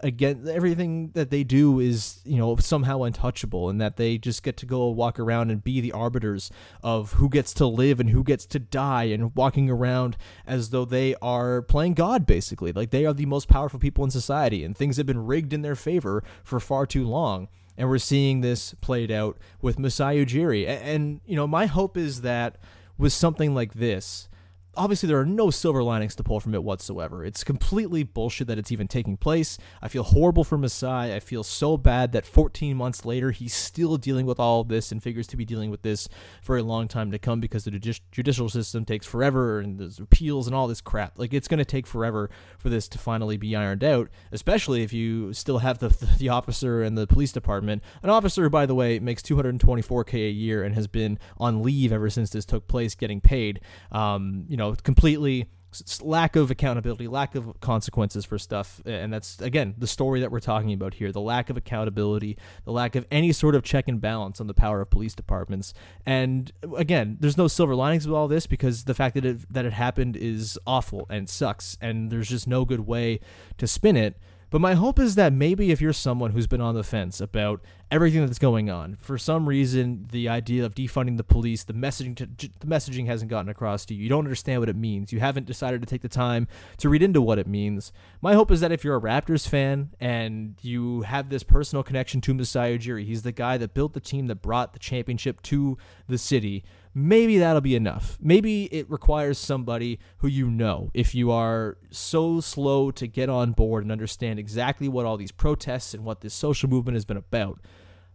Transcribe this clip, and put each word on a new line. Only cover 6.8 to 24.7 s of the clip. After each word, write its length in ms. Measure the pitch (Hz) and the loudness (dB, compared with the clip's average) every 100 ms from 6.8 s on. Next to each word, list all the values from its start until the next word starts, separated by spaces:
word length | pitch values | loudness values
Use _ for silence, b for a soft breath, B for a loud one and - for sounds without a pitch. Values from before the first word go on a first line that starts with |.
of 300 | 117 113 104 | -4 -2 0
who 140 | - 143 | 2 4
gets 240 | 143 127 - | 4 0 2
to 100 | 135 | 2
live 340 | 113 135 131 | 4 4 4
and 120 | 120 | 4
who 120 | 120 | 4
gets 220 | 131 139 - | 4 0 0
to 140 | 151 | -8
die, 460 | 117 135 139 127 117 | -4 -4 0 0 0
and 300 | 107 117 127 | 0 -2 2
walking 360 | 131 139 135 | 2 2 2
around 440 | 123 123 127 127 117 B B - | 2 0 0 0 -4 B B -6
as 240 | 127 110 | -6 -2
though 160 | 127 123 | -2 0
they 300 | 127 131 131 | 0 0 -2
are 440 | 123 123 120 123 | -2 -2 0 -2
playing 320 | 120 143 170 165 | 2 2 4 2
God, 320 | 170 247 160 | 2 2 4
basically. 440 | 87 - - 85 | 2 2 -6 -6
Like, 200 | 87 113 | -4 -2
they 160 | 131 151 | 0 2
are 60 | |
the 120 | 143 143 | 0 -2
most 220 | 139 - | 0 4
powerful 320 | 139 143 131 | 4 4 -2
people 240 | 139 139 | -2 0
in 80 | 139 | -2
society, 520 | 127 - 139 135 104 | -2 -2 0 0 0
and 140 | 78 104 | -4 -2
things 200 | 143 135 | -2 0
have 100 | 139 | 0
been 180 | 123 113 | -2 -2
rigged 260 | 147 151 | -2 -2
in 120 | 151 | -4
their 120 | 147 135 | -4 -6
favor 480 | 151 175 117 101 - B | -2 -2 0 -4 -4 B
for 160 | - 123 | -6 -4
far 260 | - 135 139 | -2 -2 0
too 220 | 143 120 | 0 0
long. 400 | 127 156 95 95 b b - | 0 -2 -4 -8 b b -4
And 140 | 131 | 0
we're 80 | 131 | 0
seeing 440 | - 139 139 131 | 2 2 2 2
this 340 | 123 120 - - | 0 -2 -6 -8
played 280 | - 123 113 | -4 -2 -2
out 300 | 107 107 - b b | -2 -4 -6 b b
with 160 | 131 113 | -2 0
Masai 440 | 135 - 139 147 | 0 0 0 2
Ujiri. 420 | 139 127 170 110 87 | 2 2 2 2 0
A-, 180 | 135 | -4
and, 380 | 123 151 147 147 - | -4 -2 -2 -6 -6
you 100 | 160 | -2
know, 120 | 147 | 0
my 180 | 160 208 | 0 2
hope 320 | 151 196 190 | 2 0 -2
is 240 | 160 127 | -4 -4
that 360 | 120 120 117 - B B B B | -2 -2 -2 -6 B B B B
with 140 | 135 | 2
something 420 | - 170 160 151 135 | 4 2 2 0 0
like 180 | 113 | -2
this, 540 | 110 120 95 - - - b b b - | -2 -2 -2 -6 -14 -16 b b b -14